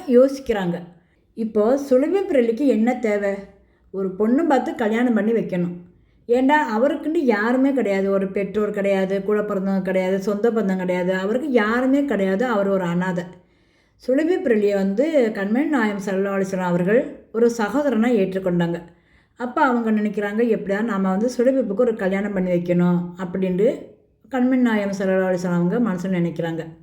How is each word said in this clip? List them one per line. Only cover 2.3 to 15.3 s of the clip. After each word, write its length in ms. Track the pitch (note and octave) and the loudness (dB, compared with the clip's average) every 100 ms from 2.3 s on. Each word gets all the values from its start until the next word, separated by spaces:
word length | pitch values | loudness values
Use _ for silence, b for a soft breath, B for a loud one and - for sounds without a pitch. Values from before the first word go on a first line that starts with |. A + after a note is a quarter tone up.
| C#4+ A#3 A3+ C#4+ | 2 2 2 2
என்ன 280 | G#3+ A3+ | 2 2
தேவை? 400 | - A3 G#3 G3+ G3 G3 b b b b | 0 0 0 -2 -4 -10 b b b b
ஒரு 140 | F#3+ F#3+ | -6 -6
பொண்ணு 360 | F3+ G#3+ C4 E4 | -2 2 2 4
பார்த்து 280 | B3+ - | 2 0
கல்யாணம் 400 | - G#3+ A3+ B3 | -2 -2 0 2
பண்ணி 180 | G#3+ G#3+ | 2 2
வைக்கணும். 420 | A3+ F3+ F3+ F3 - - b b b - | 0 0 -2 -4 -6 -16 b b b -2
ஏண்டா 280 | A#3+ C4 D4+ C4 | 2 4 2 2
அவருக்குன்னு 520 | A3 C#4 D4+ D4+ E4+ | 0 0 0 -2 0
யாருமே 500 | C4 G#3 A3 B3+ C4+ | 0 0 0 2 2
கிடையாது, 380 | C#4 G3+ G3 G3 | 2 0 0 0
ஒரு 160 | G3 F#3+ | 0 0
பெற்றோர் 420 | G#3 F#3+ G3+ G#3 | -4 -4 -2 -2
கிடையாது, 520 | G3+ G3 F#3+ F#3+ G3 | 0 0 0 0 -2
கூட 180 | G3 G#3 | 0 -2
பிறந்தவங்க 420 | G#3 G3 F#3+ G3 | 0 -2 0 0
கிடையாது, 360 | F#3+ F#3 F#3 F#3+ | 0 0 0 0
சொந்த 320 | G3 G#3 A#3 | -2 0 0
பந்தம் 260 | A3 G3+ F#3 | 2 0 0
கிடையாது, 380 | F3+ F3+ F3+ | -2 -2 0
அவருக்கு 340 | F#3 F#3+ B3 D4 | -2 -2 -4 0
யாருமே 540 | A#3+ G#3 A#3+ C4 C#4 | 2 2 0 2 2
கிடையாது, 400 | C#4+ G3+ F#3+ G3 | 0 0 0 0
அவர் 240 | B3+ G#3 G3 | 0 0 0
ஒரு 160 | G3 | 0
அனாதை. 400 | F3 F3 F#3 F3 E3+ - b b b b b b | 0 -2 -2 -4 -6 -14 b b b b b b
சுலைபி 340 | - C4+ D#4+ F#4 | -2 0 2 0
பிறையிலியை 380 | C#4 G#3+ G3+ | 2 2 2
வந்து 580 | G3 G3 G3+ D#4 D4+ A3+ | 0 0 0 2 2 0